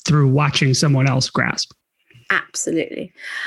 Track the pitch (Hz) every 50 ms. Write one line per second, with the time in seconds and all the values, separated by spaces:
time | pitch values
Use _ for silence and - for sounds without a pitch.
0 | - - 147 151 143 131 131 143 147 151 - - 151 135 127 - - 147 139 131
1 | 131 135 131 131 131 - - 127 120 - - - - - - _ _ _ _ _
2 | _ _ - 120 _ - 196 175 - - - - - - 165 160 - - - -
3 | - - _ - - - - - -